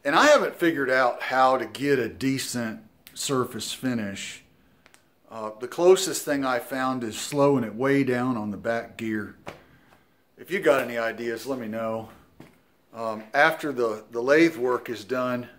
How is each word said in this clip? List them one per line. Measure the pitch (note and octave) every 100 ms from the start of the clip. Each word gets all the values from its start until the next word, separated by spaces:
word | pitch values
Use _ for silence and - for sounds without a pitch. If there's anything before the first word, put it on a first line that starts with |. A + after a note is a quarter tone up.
| C#3+
And | E3
I | C#4+
haven't | C#4+ F3+ -
figured | E3+ C#3+ B2+
out | C3 B2 -
how | - B2+ C3 C3
to | A2+
get | A2 C#3+ C3+
a | G#2+
decent | - C3+ C3+ - B2 A2+ A2 - _ - -
surface | - C3+ A#2+ A2 -
finish. | - C3 A#2 G2+ G2 - - _ _ _ _ _ _ _ _ _
Uh, | A2 G#2+ A2
the | B2
closest | - F3 F#3 E3+ C#3+
thing | - C#3+ C3
I | B2
found | A#2 C3 C3 B2+
is | A2+ G2+
slowing | - C#3+ C#3+ C#3
it | A2+
way | G#2+ C3+ C#3
down | B2+ B2 B2+ A#2
on | G#2
the | F#2+
back | A2 A#2 - -
gear. | A2+ G#2+ G2+ - - - _ _ _ _ _ _ _ _
If | -
you | F#3+
got | D#3 C#3
any | A#2+ A#2
ideas, | A2+ A2 A#2 A2+ B2+
let | C3
me | A2
know. | A2 A2+ A2 A2 - _ _ - _ _ _ _
Um, | A2+ A2+ A2 A2
after | C#3 D#3 D#3+ D3+
the, | B2 A#2 G#2+ -
the | A#2
lathe | B2+ D3+ E3 C#3
work | B2 A#2+ -
is | G#2+
done | G2+ B2+ B2+ B2 B2